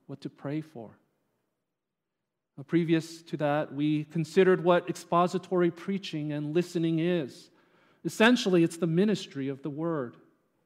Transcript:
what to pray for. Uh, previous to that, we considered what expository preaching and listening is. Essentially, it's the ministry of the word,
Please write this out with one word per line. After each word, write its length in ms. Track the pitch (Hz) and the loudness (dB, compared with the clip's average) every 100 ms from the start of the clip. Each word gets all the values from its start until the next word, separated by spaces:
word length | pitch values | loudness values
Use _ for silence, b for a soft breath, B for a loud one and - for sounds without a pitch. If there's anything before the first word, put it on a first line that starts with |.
| - | -18
what 140 | 135 | -14
to 80 | 143 | -14
pray 320 | - 143 156 | -12 -8 -8
for. 380 | 156 120 104 104 _ _ _ _ _ _ _ _ _ _ _ _ _ _ _ - | -8 -16 -18 -20 _ _ _ _ _ _ _ _ _ _ _ _ _ _ _ -20
Uh, 40 | |
previous 600 | 135 170 165 160 160 - | -2 0 2 0 -2 -18
to 140 | - 151 | -12 -4
that, 360 | 151 147 - | -2 0 -2
we 320 | 139 151 151 | -4 -2 -2
considered 580 | 151 170 156 190 185 185 | -4 -6 0 4 4 4
what 260 | 170 175 170 | 4 2 2
expository 800 | 165 - 175 180 185 - 180 175 | -10 0 2 2 -2 -2 0 0
preaching 640 | 170 - 196 196 156 151 | 0 -6 -6 -6 -8 -6
and 220 | 147 147 | -6 -2
listening 460 | 160 175 175 165 165 | -2 -2 -2 0 0
is. 500 | 170 180 123 - - b b b b b | 0 -2 -4 -12 -20 b b b b b
Essentially, 580 | 175 - 220 247 202 180 | -10 4 6 6 4 4
it's 140 | 165 - | 2 0
the 100 | 175 | 0
ministry 600 | 165 214 180 - 139 135 | 2 2 0 -6 -8 -8
of 140 | 135 | -8
the 80 | 156 | -10
word, 460 | 139 165 156 120 - _ _ _ _ | -6 -4 -4 -6 -10 _ _ _ _